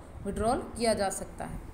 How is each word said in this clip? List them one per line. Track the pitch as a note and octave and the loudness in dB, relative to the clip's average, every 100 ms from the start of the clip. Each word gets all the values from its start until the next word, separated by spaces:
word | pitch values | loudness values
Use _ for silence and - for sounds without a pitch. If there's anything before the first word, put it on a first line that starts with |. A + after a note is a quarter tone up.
| - - G3+ | -10 -8 -4
विड्रॉल | F#3 G#3+ D4 - - | 2 4 4 0 2
किया | A#3 | 4
जा | G3+ G3 | 4 2
सकता | F#3 - - - | 0 -6 -6 -6
है। | - - | -6 -8